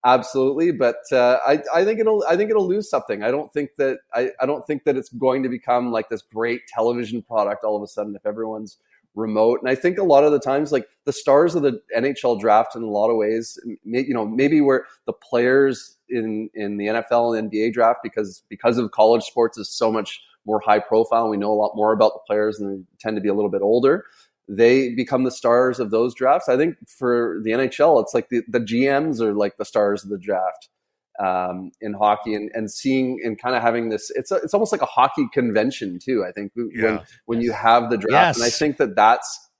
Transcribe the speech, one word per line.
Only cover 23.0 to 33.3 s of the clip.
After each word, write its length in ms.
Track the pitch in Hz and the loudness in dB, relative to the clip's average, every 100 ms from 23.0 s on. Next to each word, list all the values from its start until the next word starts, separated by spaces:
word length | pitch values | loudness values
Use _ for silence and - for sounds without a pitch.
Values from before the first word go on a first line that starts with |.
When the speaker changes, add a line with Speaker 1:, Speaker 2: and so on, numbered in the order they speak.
| 110 107 | -6 -4
Speaker 1:
to 40 | |
be 80 | 101 | -2
a 60 | |
little 160 | 101 104 | 0 0
bit 120 | 98 | 0
older, 440 | 98 120 135 175 - _ _ _ - | 2 4 4 2 -4 _ _ _ -12
they 460 | 101 117 131 127 | 2 4 6 2
become 280 | 117 127 131 | -4 -2 0
the 60 | 127 | 0
stars 480 | 123 120 120 127 123 | 0 2 4 4 0
of 120 | 110 | -2
those 240 | 110 123 | 0 0
drafts. 340 | 120 131 160 165 | 0 2 2 2
I 80 | 127 | 0
think 200 | 165 - - | 0 -4 -20
for 520 | - 127 120 117 85 | -6 0 0 0 -4
the 80 | 110 | -2
N 80 | 117 | -2
H 180 | 131 - | -2 2
L, 220 | 151 117 | 4 4
it's 140 | 107 | 2
like 160 | 123 - | -4 -2
the, 120 | 120 117 | -4 -2
the 100 | 120 | -4
G 280 | 107 117 135 | -2 0 2
Ms 340 | 139 156 120 | 0 -2 -2
are, 120 | 113 | -2
like, 220 | 104 101 - | 0 -2 -4
the 60 | |
stars 380 | 104 110 101 101 | -4 0 0 -2
of 80 | 98 | -6
the 80 | 101 | -10
draft, 500 | 95 92 90 - _ _ _ _ _ - | -4 -4 -4 -8 _ _ _ _ _ -6
um, 480 | 98 92 90 92 92 _ | -2 -2 -4 -8 -12 _
in 100 | 110 | -10
hockey, 420 | 101 104 107 113 | -2 0 0 -2
and, 160 | 107 107 | -6 -6
and 160 | 113 107 | -8 -8
seeing 500 | - 135 131 127 127 | -6 -2 0 -2 -4
and 160 | 113 | -8